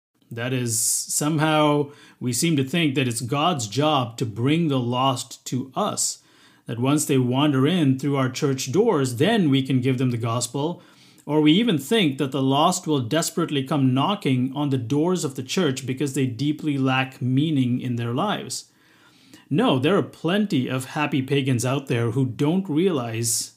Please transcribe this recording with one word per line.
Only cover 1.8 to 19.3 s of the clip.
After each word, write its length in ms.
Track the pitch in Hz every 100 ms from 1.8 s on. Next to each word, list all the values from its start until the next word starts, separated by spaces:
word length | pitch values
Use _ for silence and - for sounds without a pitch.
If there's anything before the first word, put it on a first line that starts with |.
| 143 - - _
we 140 | 123
seem 240 | 117 170 143
to 60 |
think 320 | 135 175 156 135
that 120 | 123
it's 140 | 110
God's 460 | 120 143 165 160 107
job 500 | 113 151 143 117 -
to 80 | 117
bring 420 | 101 127 165 165
the 120 | 131
lost 680 | 120 123 135 131 - - -
to 260 | 147 131 170
us, 440 | 208 - - - _ _ - _ -
that 140 | 117
once 260 | 131 151 151
they 140 | 135
wander 480 | 123 127 151 131 139
in 320 | 180 139 131
through 160 | 147 139
our 140 | 127
church 420 | 131 143 135 131
doors, 460 | 160 233 156 131 117
then 320 | 175 226 160
we 120 | 135
can 180 | 131 131
give 200 | 131 127
them 100 | 131
the 80 | 120
gospel, 640 | 117 120 - 139 151 175 - - - - -
or 140 | 151
we 120 | 151
even 240 | 175 240 156
think 400 | - 226 160 131
that 140 | 139
the 100 | 139
lost 460 | 135 139 170 180 160
will 120 | 147
desperately 640 | 110 160 160 - 160 143
come 300 | 135 151 131
knocking 580 | 127 156 202 139 127 131 139
on 140 | 147
the 80 | 131
doors 460 | 110 143 170 180
of 120 | 151 135
the 80 |
church 420 | - - 160 131 131
because 280 | 135 143 143
they 100 | 131
deeply 520 | 110 147 151 156 139
lack 440 | 131 131 135 -
meaning 580 | 123 131 160 143 120 123
in 180 | 123 117
their 160 | 120
lives. 580 | 127 208 147 139 - - _ _ _ _ _ _